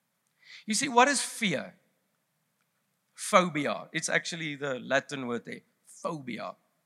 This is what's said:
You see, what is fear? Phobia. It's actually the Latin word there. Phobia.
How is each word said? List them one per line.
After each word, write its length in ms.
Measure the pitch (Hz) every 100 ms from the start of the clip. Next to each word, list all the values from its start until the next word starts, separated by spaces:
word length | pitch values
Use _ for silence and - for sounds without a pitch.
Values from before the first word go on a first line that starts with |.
| _ _ _ _ - -
You 100 | -
see, 140 | 214 269
what 200 | 240 262
is 120 | 269
fear? 540 | - - 208 127 95 - _ _ _ _ _ _ _ _ _ _ _ _ _
Phobia. 720 | - - 196 180 151 127 90 -
It's 160 | 160 -
actually 460 | 165 - 170 160 143
the 220 | 143 123
Latin 480 | 117 135 - 139 123
word 180 | 117
there. 160 | - 110 _ _ _
Phobia. 640 | - - 160 123 113 95 - _ _